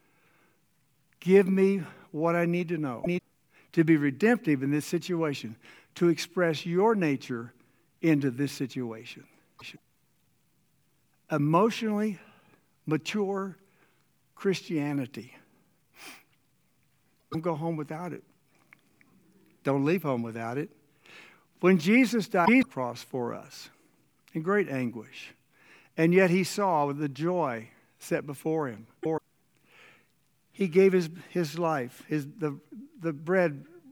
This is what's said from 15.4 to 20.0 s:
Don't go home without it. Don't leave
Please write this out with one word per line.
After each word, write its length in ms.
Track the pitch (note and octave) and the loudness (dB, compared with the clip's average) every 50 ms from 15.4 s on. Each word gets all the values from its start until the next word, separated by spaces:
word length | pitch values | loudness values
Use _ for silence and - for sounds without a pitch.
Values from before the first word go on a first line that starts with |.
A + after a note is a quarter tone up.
| _ _ _ _ _ _ _ _ _ _ _ - - - - - _ _ _ _ _ _ _ _ _ _ _ _ _ _ _ _ _ _ _ _ _ _ D3+ | _ _ _ _ _ _ _ _ _ _ _ -20 -20 -20 -20 -20 _ _ _ _ _ _ _ _ _ _ _ _ _ _ _ _ _ _ _ _ _ _ -8
Don't 80 | E3 | -6
go 140 | D#3+ F3+ D#3+ | -4 -4 -4
home 220 | D3 E3 E3+ E3 | -2 -4 -4 -4
without 360 | D3+ D3 C#3+ D#3+ D#3+ F3+ E3+ C#3+ | -6 -8 -8 -10 -10 -10 -10 -12
it. 120 | - - _ _ _ _ _ _ _ _ _ - - _ _ _ _ _ _ _ _ _ _ _ _ _ _ _ _ - | -12 -16 _ _ _ _ _ _ _ _ _ -20 -20 _ _ _ _ _ _ _ _ _ _ _ _ _ _ _ _ -2
Don't 220 | C#3 C#3 C#3 C3+ | -2 0 0 2
leave 180 | D3 F3+ F#3+ | 0 0 0